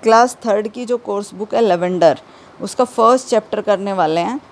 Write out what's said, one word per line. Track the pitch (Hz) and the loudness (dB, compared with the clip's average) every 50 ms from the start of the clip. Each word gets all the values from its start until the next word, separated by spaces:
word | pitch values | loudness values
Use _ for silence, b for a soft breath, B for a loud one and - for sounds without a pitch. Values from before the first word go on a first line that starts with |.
| - | 4
क्लास | 220 226 233 240 247 - | 4 4 4 4 2 0
थर्ड | - - 240 202 208 214 220 | -6 -4 -2 -2 -2 -2 -6
की | 208 240 247 | -8 -10 -6
जो | 220 247 233 | -6 -6 -6
कोर्स | - - 202 202 202 - - | -6 -6 -6 -6 -8 -10 -10
बुक | 180 208 208 - | -12 -10 -4 -2
है | - | 0
लेवेंडर, | 233 214 175 175 175 180 185 180 170 165 - 185 - B B B B B B B | 2 2 2 0 0 -2 0 4 4 4 2 2 -6 B B B B B B B
उसका | - 202 - - 254 | -12 -12 -4 -4 -4
फर्स्ट | 240 - - 226 226 254 262 254 - | -4 0 2 4 4 4 2 0 -2
चैप्टर | 247 214 214 - - 214 | -2 -2 -2 -2 -8 -6
करने | 208 - 202 196 196 202 196 | -2 -2 -2 -2 -2 -6 -2
वाले | 190 175 156 160 170 | -2 0 0 0 -2
हैं। | 170 196 247 294 - - | -2 -2 -6 -8 -10 -14